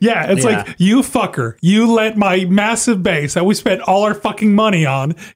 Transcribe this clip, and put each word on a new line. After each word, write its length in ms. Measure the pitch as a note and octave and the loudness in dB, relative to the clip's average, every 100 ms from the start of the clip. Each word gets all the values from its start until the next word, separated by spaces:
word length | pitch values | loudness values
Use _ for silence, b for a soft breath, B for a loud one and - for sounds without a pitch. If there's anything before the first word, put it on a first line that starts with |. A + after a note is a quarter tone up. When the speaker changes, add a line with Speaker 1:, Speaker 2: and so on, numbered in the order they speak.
Speaker 1:
Yeah, 320 | A3 G#3 D#3 | 0 0 0
it's 100 | F#3+ | 0
Speaker 2:
Yeah. 200 | A#3+ G#2 | 2 0
Speaker 1:
like, 100 | - - | -4 0
"You 240 | F#3 A#3+ | 2 2
fucker, 520 | B3+ B3 G3 - A#2 - | 0 -2 -4 -4 -6 -2
you 300 | E3 G#3 A3+ | 2 2 4
let 260 | A3+ G#3+ G#3+ | 2 0 0
my 260 | G3 F#3 F3+ | 0 0 2
massive 580 | G3 G#3 A#3 - G#3 | 0 0 -2 -2 0
base 300 | F3+ D#3+ D3 | 0 -2 -2
that 120 | F3 F3+ | -2 0
we 80 | |
spent 280 | G#3 A#3 F#3+ | 0 0 -2
all 200 | - F#3+ | 0 0
our 120 | G#3 | 0
fucking 380 | G#3 G#3+ G#3 G#3+ | -2 -6 -2 0
money 320 | G3+ A3 F3+ | 2 2 0
on 300 | D3 C3+ C#3 E3+ B | 0 -2 -4 -6 B